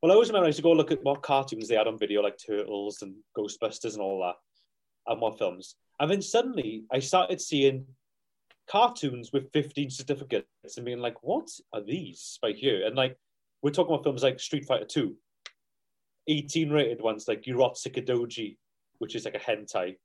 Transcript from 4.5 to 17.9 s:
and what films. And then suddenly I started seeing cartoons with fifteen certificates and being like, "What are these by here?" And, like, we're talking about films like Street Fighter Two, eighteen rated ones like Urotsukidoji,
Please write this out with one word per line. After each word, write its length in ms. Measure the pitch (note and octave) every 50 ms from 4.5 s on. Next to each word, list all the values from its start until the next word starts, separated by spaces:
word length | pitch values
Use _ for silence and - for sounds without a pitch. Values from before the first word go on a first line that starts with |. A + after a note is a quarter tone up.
| _ _ _ _ _ _ _ _ _ _ _ A#2
and 80 | A#2 A2
what 200 | A#2 A2 G#2+ -
films. 360 | A#2 F#2 F2 F#2 F#2+ - - _ _ _ _ _
And 120 | D3 D#3
then 100 | F#3+ G3+
suddenly 640 | F3 - - A3+ B3 C4 B3 F#3 B2 A2 A2 A2 A2 -
I 80 | B2+ C3+
started 420 | C3+ - - F#3 F3+ F#3 F#3+ -
seeing 460 | - - - C#3+ C3+ C#3 C3 C3 C3 - - _ _ _ _ _ _ _ _ _ _ _ _ _ _ -
cartoons 640 | - G3+ A#3+ A#3+ A#3 - - C#3+ B2 A#2+ A#2 -
with 200 | - C#3 C3+ -
fifteen 380 | _ D#3 C#3+ D3 - - C#3+ C3
certificates 880 | C3 - C3 - C#3+ C3+ C#3 C3 A#2+ G2+ - _ _ _ _ - - -
and 80 | A#2+
being 140 | A#2+ B2 A#2+
like, 240 | B2 A#2+ A#2 - -
"What 240 | C3 G#3 D4+ D#4+ - - - _ _ -
are 80 | A2
these 560 | G2+ G2 C3 F3+ E3 C#3 B2+ - - - - -
by 100 | - A2+
here?" 340 | G#2 G#2+ B2 C#3 A2+ F#2+ F#2+
And, 100 | A2 A#2
like, 220 | C3+ C3 C3 C3 _ _ _ _ _ _ _ _ _
we're 100 | - D3
talking 220 | C#3+ F3+ F3 E3+ D#3+
about 100 | C3+ -
films 180 | D#3 C3+ B2+
like 180 | C3 C3+ B2 -
Street 260 | - - - C#3+ C#3
Fighter 200 | - C3 - -
Two, 300 | - - D#3 B2+ G2 - _ _ _ _ _ _ - _ _ _ _ _ _ _ _ _ _ _ _ _ _ _ -
eighteen 420 | D3+ D3+ C#3+ C#3+ - E3 D#3+ D3
rated 320 | D3 D3+ C#3 A2+ A#2+ A2+
ones 260 | A2 A2+ A2 G#2+ - -
like 160 | A2 G#2 -
Urotsukidoji, 1120 | B2+ B2+ A#2+ C3 B2+ - - - A#2+